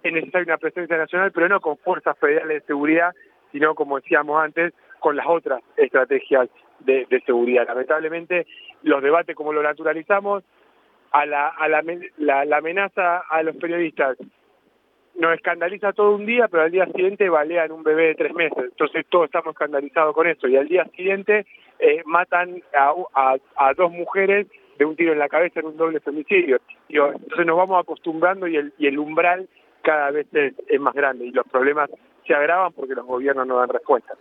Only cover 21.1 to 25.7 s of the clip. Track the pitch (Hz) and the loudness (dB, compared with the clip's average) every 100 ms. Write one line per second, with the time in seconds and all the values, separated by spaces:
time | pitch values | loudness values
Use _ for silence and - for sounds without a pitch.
21.1 | 196 196 208 196 - _ _ 160 151 156 | -2 2 0 0 -20 _ _ 2 2 0
22.1 | 170 180 175 180 180 _ 143 139 170 - | 0 2 -2 -2 -8 _ 2 2 2 -2
23.1 | 135 131 131 _ - 135 139 175 170 170 | 2 2 0 _ 0 2 4 0 0 -4
24.1 | 196 190 202 196 _ _ - 151 156 165 | 0 2 0 -2 _ _ -2 -2 2 0
25.1 | 151 143 151 175 170 160 | 2 0 0 0 -2 -10